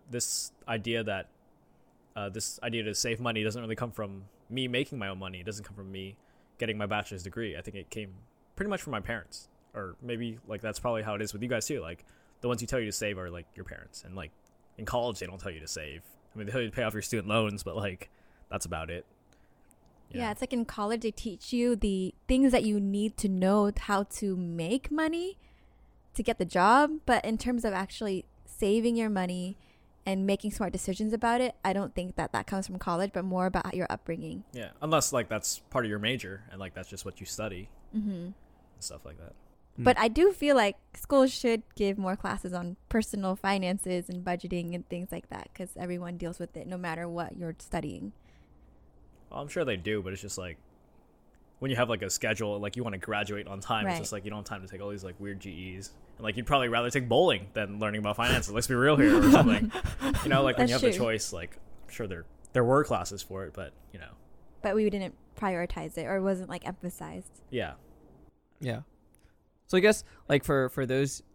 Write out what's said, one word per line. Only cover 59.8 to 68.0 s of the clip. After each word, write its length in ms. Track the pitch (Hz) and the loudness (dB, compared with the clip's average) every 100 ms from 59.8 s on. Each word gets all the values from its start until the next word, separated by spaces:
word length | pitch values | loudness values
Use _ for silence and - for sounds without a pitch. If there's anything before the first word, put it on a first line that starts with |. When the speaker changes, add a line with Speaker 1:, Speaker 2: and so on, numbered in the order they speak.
| - - 269 - | -4 -2 0 0
Speaker 1:
You 60 | - | 4
know, 120 | 135 | 4
like, 140 | 139 123 | 4 4
when 100 | 247 | 4
you 40 | |
Speaker 2:
That's 100 | 131 | 4
Speaker 1:
have 80 | 254 | 4
the 40 | 190 | 4
Speaker 2:
true. 80 | 117 | 2
Speaker 1:
choice, 280 | 110 - | 0 -2
like, 240 | 87 85 - - - - | -6 -8 -10 -14 -14 -12
I'm 40 | |
sure 160 | - 110 | -8 -6
there, 180 | 87 - - - | -8 -12 -18 -2
there 100 | 127 | 2
were 200 | 120 135 147 | 6 6 4
classes 360 | 104 90 101 | 2 -2 -6
for 240 | - 95 92 | -8 -8 -8
it, 80 | |
but, 200 | - 82 - - | -10 -12 -14 -18
you 80 | 95 | -16
know. 120 | - - - - - - | -16 -18 -20 -20 -20 -6
Speaker 2:
But 140 | 214 202 | 0 2
we 140 | 214 | 4
didn't 260 | 202 185 - - - | 2 -4 -10 -18 -6
prioritize 600 | 202 180 175 - 160 - | -2 0 -2 -4 -6 -6
it, 80 | 135 | -2
or 100 | 196 | 0
it 40 | |
wasn't, 280 | 190 190 185 | 2 0 -2
like, 160 | 175 - | -8 -8
emphasized. 760 | 190 180 - 156 170 185 - - | -8 -8 -10 -10 -12 -14 -18 -8
Speaker 1:
Yeah. 240 | 123 87 65 - - | -4 -4 -8 -18 -20